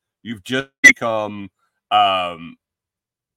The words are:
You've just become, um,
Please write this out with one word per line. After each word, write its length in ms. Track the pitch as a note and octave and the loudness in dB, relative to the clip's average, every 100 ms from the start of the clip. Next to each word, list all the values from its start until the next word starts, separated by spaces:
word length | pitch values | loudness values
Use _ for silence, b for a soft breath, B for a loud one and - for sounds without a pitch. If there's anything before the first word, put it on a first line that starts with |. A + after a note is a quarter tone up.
| _ _ | _ _
You've 220 | G#2 A2+ | -16 -16
just 260 | - C3 C3+ _ | -8 -6 -6 _
become, 680 | - - A#2+ A2 G#2 G#2 G2 _ _ _ _ | 4 4 0 -4 -6 -10 -16 _ _ _ _
um, 680 | G#2 G2+ F#2+ F2 E2+ E2 E2 _ _ _ _ _ _ _ | 0 2 0 -4 -10 -18 -20 _ _ _ _ _ _ _